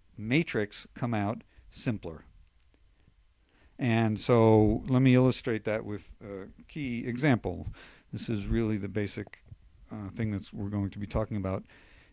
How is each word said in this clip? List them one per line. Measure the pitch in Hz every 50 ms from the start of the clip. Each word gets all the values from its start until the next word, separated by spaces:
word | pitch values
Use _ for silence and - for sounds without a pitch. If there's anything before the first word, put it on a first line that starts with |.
| _ _ _
matrix | - 104 110 127 156 175 - - 117 104 104 - - - - -
come | - 131 120
out | 113 107 101 101 113 - - _ _ - - -
simpler. | - - - 135 110 98 - 87 80 76 - - - - - _ _ _ _ _ _ _ _ _ _ _ _ _ _ _ _ _ _ _ _ _ _ _ _ _ _
And | - 135 120 113 113 113 110 107 98
so | - - 123 117 113 110 110 107 107 104 110 127 -
let | 110 127 127
me | 131 131 123
illustrate | 127 127 131 120 - - 131 113 107 -
that | 113 107 113 -
with | 104 104 98 - - - -
a | - 104 98 95 98 - - - - -
key | - 165 143 127 120 117 120
example. | 127 117 123 143 151 123 104 - 95 87 85 85 - - - - - - - _ _
This | - 117 - -
is | 117 101 98
really | - 113 113 113 107 110
the | 101 98 101
basic, | 95 110 104 98 - 113 101 - - - _ - - - - - - - - -
uh, | 117 107 101 98 -
thing | - 117 110
that's | 104 95 - -
we're | - - 101 101
going | 104 104 101 98
to | - 101
be | 104
talking | 98 - 110 110 - 113
about | 104 95 95 95 98 - - - - - - - - _ _